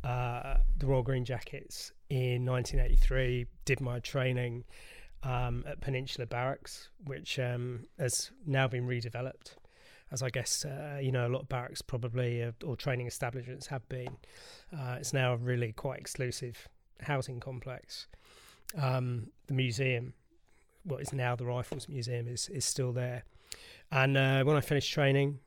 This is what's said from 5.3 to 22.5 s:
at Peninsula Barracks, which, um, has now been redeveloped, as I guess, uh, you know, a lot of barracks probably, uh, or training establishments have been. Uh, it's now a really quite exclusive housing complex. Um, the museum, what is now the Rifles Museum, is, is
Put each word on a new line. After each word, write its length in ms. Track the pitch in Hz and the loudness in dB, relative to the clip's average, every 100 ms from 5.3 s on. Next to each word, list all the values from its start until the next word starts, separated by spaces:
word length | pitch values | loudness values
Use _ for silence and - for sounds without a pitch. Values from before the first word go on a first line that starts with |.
| 123 123 120 143 | 0 0 -2 -4
at 120 | 147 | -6
Peninsula 460 | - 131 131 - 117 | -2 -2 -4 -6 -4
Barracks, 640 | 120 127 139 - - - - | -2 0 -2 -8 -16 -16 -14
which, 340 | 143 135 - - | -10 -10 -6 -2
um, 480 | 123 123 123 120 - - | -2 -2 -4 -6 -10 -4
has 320 | 131 - - - | -2 0 -4 -8
now 220 | 151 135 131 | 0 2 2
been 220 | 123 123 | 0 -2
redeveloped, 680 | 123 117 117 127 - - - - _ - - - | -2 -4 -6 -8 -10 -20 -20 -20 _ -20 -20 -10
as 100 | 131 | -6
I 60 | 131 | -4
guess, 340 | 123 117 - | -4 -2 -4
uh, 340 | 151 139 151 143 | -4 -8 -8 -4
you 120 | 135 | 0
know, 160 | 127 120 | 2 2
a 20 | |
lot 120 | 131 | 0
of 60 | 139 | -2
barracks 320 | 127 123 - | -4 -4 -10
probably, 640 | - 123 120 120 123 120 | -6 -4 -2 0 0 0
uh, 80 | 117 117 | -4 -6
or 120 | 165 120 | -6 -4
training 300 | - 123 120 | -2 -2 -4
establishments 600 | - 127 131 120 131 - | -4 -4 -4 -10 -12 -8
have 200 | 139 - | -8 -6
been. 280 | 127 123 131 - - - - - 156 | -8 -8 -12 -18 -20 -20 -20 -14 -8
Uh, 200 | 131 123 | -6 -6
it's 140 | 143 | -2
now 220 | 139 127 | 2 2
a 20 | 123 | 2
really 360 | 123 123 117 | 0 0 0
quite 280 | 107 139 131 | -4 -6 -6
exclusive 680 | - - 127 - 123 113 - _ _ _ | -10 -4 -4 -4 -8 -12 -18 _ _ _
housing 380 | - 143 127 123 | -2 -2 -2 -8
complex. 680 | 135 127 127 127 - - - - - - - - - 165 | -8 -10 -10 -12 -12 -14 -14 -20 -20 -20 -20 -18 -10 -2
Um, 520 | 135 127 123 120 110 - - | 0 2 0 -4 -6 -14 -4
the 80 | |
museum, 600 | 135 127 117 131 123 127 - _ _ _ - _ _ | 0 0 2 0 0 -4 -12 _ _ _ -20 _ _
what 160 | 185 135 | -6 -4
is 100 | 143 | -4
now 240 | 135 123 120 | -2 0 0
the 100 | 120 | -2
Rifles 420 | 123 120 147 - | -2 -4 -6 -6
Museum, 380 | 143 117 120 117 | -6 -4 -4 -4
is, 220 | 120 | -6
is 160 | - | -6